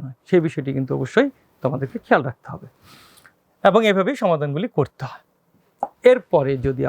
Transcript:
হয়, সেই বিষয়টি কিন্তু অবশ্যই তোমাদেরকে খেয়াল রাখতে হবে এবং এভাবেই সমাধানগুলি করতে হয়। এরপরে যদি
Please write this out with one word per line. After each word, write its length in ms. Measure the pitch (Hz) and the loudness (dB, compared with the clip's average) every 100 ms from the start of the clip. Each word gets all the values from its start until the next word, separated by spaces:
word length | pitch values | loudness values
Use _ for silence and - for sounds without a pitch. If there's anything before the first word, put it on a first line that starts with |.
| 135 | -6
হয়, 100 | - - | -14 0
সেই 120 | 180 160 | 0 0
বিষয়টি 260 | - 135 135 | -4 -6 -4
কিন্তু 140 | 131 139 | -4 -4
অবশ্যই 320 | 131 - 277 - _ _ | 0 0 0 -2 _ _
তোমাদেরকে 340 | 127 127 131 226 - | -4 -4 -6 -6 0
খেয়াল 160 | 196 131 | 2 0
রাখতে 180 | - - | -8 -14
হবে 140 | - 123 _ _ - _ _ - _ _ _ 196 | -16 -16 _ _ -20 _ _ -20 _ _ _ 2
এবং 120 | 196 220 | 4 2
এভাবেই 260 | 196 190 277 | 2 0 0
সমাধানগুলি 440 | 196 160 147 143 226 - | 0 0 -2 -6 -4 -4
করতে 260 | 135 - 127 | -4 -6 -16
হয়। 140 | - _ _ _ _ _ - - _ 247 | -16 _ _ _ _ _ -10 -10 _ 4
এরপরে 400 | 254 - 160 135 135 135 | 4 2 0 0 -2 -4
যদি 160 | 131 | -2